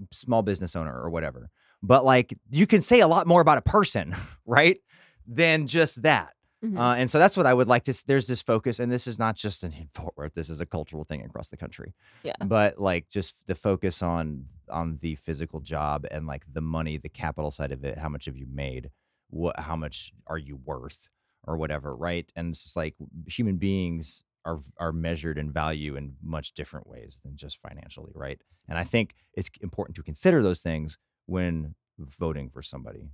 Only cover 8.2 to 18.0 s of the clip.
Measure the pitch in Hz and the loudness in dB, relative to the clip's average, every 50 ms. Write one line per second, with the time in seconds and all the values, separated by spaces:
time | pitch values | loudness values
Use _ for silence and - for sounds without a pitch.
8.2 | 110 127 123 - - - 113 110 - 127 113 - 123 120 123 123 - 127 110 107 | 2 0 -4 -6 0 0 0 2 2 -2 -4 -2 -2 -2 -2 -2 -2 -6 -4 -2
9.2 | 113 113 110 - - 104 95 - - 85 76 73 82 73 - - 80 85 - - | -2 -2 -2 -2 -4 -6 -6 -6 -8 -10 -10 -10 -14 -14 -14 -12 -12 -12 -10 -10
10.2 | 73 78 - 85 78 76 80 73 85 - - 80 71 - 80 76 78 - 78 69 | -10 -8 -8 -8 -8 -8 -6 -8 -8 -6 -6 -8 -8 -8 -10 -12 -10 -8 -10 -10
11.2 | 55 - - 57 - - - - - - - - - - - _ _ _ _ _ | -10 -12 -14 -14 -14 -14 -14 -14 -14 -14 -14 -16 -18 -18 -18 _ _ _ _ _
12.2 | - - - - - 98 113 107 104 101 - - 101 95 90 87 - _ - 101 | -12 -10 -8 -6 -2 2 4 4 4 4 2 2 0 0 0 0 -2 _ -6 -6
13.2 | 92 - - _ _ - 90 - - 104 95 90 - 95 85 - 90 87 85 85 | -6 -6 -10 _ _ -6 -6 -2 0 0 0 2 0 -4 -2 -2 -2 -2 -2 -2
14.2 | 80 78 76 67 67 69 - - _ - 53 82 82 82 80 73 - 82 78 - | -2 -4 -6 -8 -12 -16 -20 -20 _ -10 -6 -6 -4 -4 -6 -6 -6 -8 -8 -8
15.2 | - - 80 69 82 - - 78 71 - 80 73 76 73 73 73 69 - - 78 | -8 -8 -8 -6 -8 -10 -10 -12 -10 -8 -6 -4 -2 -2 -2 -4 -6 -8 -10 -8
16.2 | 78 76 69 - - 78 67 80 78 80 80 80 80 78 78 73 - 80 _ - | -8 -8 -10 -12 -14 -10 -8 -6 -6 -4 -4 -4 -4 -4 -6 -8 -10 -12 _ -6
17.2 | - 78 73 - 76 73 - - 73 67 69 67 69 69 55 - | -6 -6 -4 -4 -6 -6 -6 -6 -6 -6 -6 -8 -8 -8 -8 -6